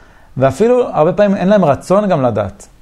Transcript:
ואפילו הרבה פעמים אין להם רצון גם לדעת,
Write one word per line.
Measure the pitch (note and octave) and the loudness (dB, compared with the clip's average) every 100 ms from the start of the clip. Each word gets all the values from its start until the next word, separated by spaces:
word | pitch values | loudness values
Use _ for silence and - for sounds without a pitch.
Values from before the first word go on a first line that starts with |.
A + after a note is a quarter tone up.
| - - _ - | -20 -20 _ -2
ואפילו | C3 C3 A3+ B3 A#3+ | -2 0 0 2 0
הרבה | D3+ D#3 | 0 0
פעמים | F#3 G#3 G3 | 2 0 0
אין | F3+ | 2
להם | G#3 | 2
רצון | D#3 C3 - F#3+ G#3 | 2 -2 0 0 0
גם | E3 | 0
לדעת, | B2+ G#2+ G2+ - - _ | 0 -2 -6 -10 -20 _